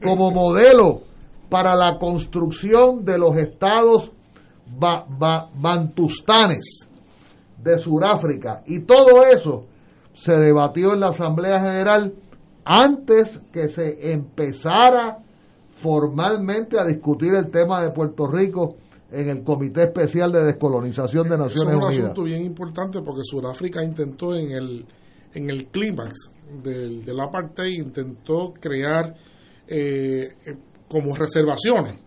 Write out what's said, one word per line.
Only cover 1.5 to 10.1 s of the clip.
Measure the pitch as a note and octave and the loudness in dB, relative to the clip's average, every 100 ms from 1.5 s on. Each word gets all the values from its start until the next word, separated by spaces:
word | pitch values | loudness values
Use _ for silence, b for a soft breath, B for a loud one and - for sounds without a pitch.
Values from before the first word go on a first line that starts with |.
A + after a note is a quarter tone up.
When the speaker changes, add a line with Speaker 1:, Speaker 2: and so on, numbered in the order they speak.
| F#3 F#3 F3+ | 0 2 2
Speaker 1:
la | F3+ E3+ | 2 0
construcción | F3 F3 E3 F3 E3 D#3+ G3 A3+ B3+ B3 | -4 -4 -6 -4 -4 -4 0 4 4 4
de | F3+ F3+ | -2 0
los | E3+ D#3 | 2 2
estados | D3+ - F#3+ A3 A3+ A3+ - - b b b b - B2 | -2 -2 0 2 4 4 0 -18 b b b b -20 -4
ba-, | E3+ E3+ - | -2 -2 -8
ba-, | C3+ D#3+ D#3+ - | -4 -2 -2 -6
bantustanes | C#3 D3+ F3 D#3+ - E3 - - A3 G#3+ C#3 - - - _ b b b b b - | -6 -2 -2 -4 -2 -4 -4 2 4 4 0 -8 -18 -20 _ b b b b b -10
de | B2 E3 | 0 0
Suráfrica. | E3 D#3 F#3+ G#3 D#3 C#3 A#2 G#2+ - | 0 0 0 0 -2 -6 -8 -12 -10
Y | E3+ D#3+ | -10 4
todo | B3+ C4 B3 C4 | 6 10 10 10
eso | B3+ D#3 A#2+ - b b b b | 6 4 -6 -8 b b b b